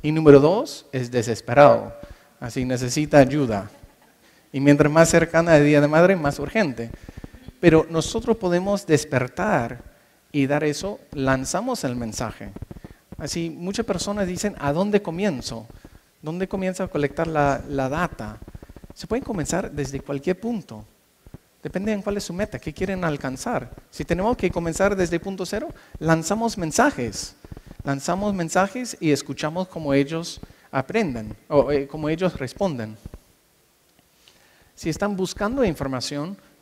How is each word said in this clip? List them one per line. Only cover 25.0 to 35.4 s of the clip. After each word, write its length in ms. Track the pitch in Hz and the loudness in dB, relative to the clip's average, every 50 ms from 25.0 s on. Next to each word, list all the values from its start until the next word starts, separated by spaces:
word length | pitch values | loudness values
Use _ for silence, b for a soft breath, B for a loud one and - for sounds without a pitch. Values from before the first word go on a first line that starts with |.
| 180 165 170 165 | 0 0 0 -4
punto 260 | 175 196 190 185 180 | -4 -6 -8 -8 -6
cero, 240 | - 202 214 311 339 - B B B B B | -6 -6 -6 -6 -8 -12 B B B B B
lanzamos 600 | 156 160 160 165 160 - 202 220 233 226 - 196 | 2 2 2 2 2 -2 -2 -2 -2 -4 -2 -4
mensajes. 760 | 170 156 - - 247 294 - - 120 110 107 - - - - _ B B B B B B B B - | -6 -2 2 2 2 2 2 -2 -6 -6 -6 -8 -12 -12 -14 _ B B B B B B B B -6
Lanzamos 500 | 143 139 139 - 180 175 190 208 208 196 | -4 -4 -4 -2 -4 -2 -2 -2 -2 -2
mensajes 600 | 180 165 160 - 185 196 196 - 254 247 233 - - | -2 -4 0 2 2 0 0 -2 -6 -8 -8 -8 -2
y 120 | 170 156 | 2 2
escuchamos 560 | 143 131 - - 131 - 165 151 160 180 185 - | 2 2 0 -6 -8 -6 -6 -4 -4 -4 -6 -6
cómo 240 | - 170 147 139 139 | -8 -8 -2 0 2
ellos 460 | 139 139 143 165 165 170 - - - B B B B B B | 2 2 0 -2 -6 -8 -8 -12 -14 B B B B B B
aprenden, 640 | B 135 - - 180 226 214 147 120 113 107 107 107 - _ - | B -4 -4 -2 0 0 0 0 -2 -6 -8 -10 -14 -14 _ 0
o, 220 | 156 143 120 135 | 4 4 4 4
eh, 160 | 147 139 139 | 2 -2 -2
cómo 220 | 139 156 156 151 151 | -4 -8 -6 -4 -2
ellos 300 | 160 160 185 170 - - | -2 0 0 -2 -2 -2
responden. 580 | 139 120 - - 202 180 143 120 110 107 107 - - - - - _ _ _ _ _ _ _ _ _ _ _ _ _ _ _ _ _ _ b b b b b b b b b b b b b | -8 -8 -4 -4 -4 -2 -2 -4 -8 -10 -10 -14 -18 -20 -20 -20 _ _ _ _ _ _ _ _ _ _ _ _ _ _ _ _ _ _ b b b b b b b b b b b b b
Si 140 | - - 165 | -8 -6 -6
están 280 | 156 - 202 202 202 | -4 -2 -2 -4 -2
buscando 480 | 185 190 - - - | -2 -4 -4 -4 -4